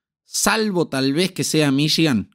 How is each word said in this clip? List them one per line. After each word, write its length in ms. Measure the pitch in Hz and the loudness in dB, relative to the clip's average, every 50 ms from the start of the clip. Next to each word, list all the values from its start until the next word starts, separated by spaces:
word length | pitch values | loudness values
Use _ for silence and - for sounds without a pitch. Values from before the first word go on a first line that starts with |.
| _ _ _ _ _ | _ _ _ _ _
salvo 640 | _ - - - 214 208 226 220 214 185 175 151 - | _ -6 -2 0 0 0 0 0 0 0 -2 -2 -2
tal 240 | - 135 135 139 139 | -2 -2 -2 0 0
vez 200 | 160 190 185 185 | 0 0 -2 -2
que 120 | - 139 | -4 -4
sea 260 | - - 156 151 143 | -2 0 2 2 2
Michigan, 600 | 135 139 151 151 - - 165 156 123 104 92 - _ | 2 2 2 0 2 0 2 2 2 0 -2 -4 _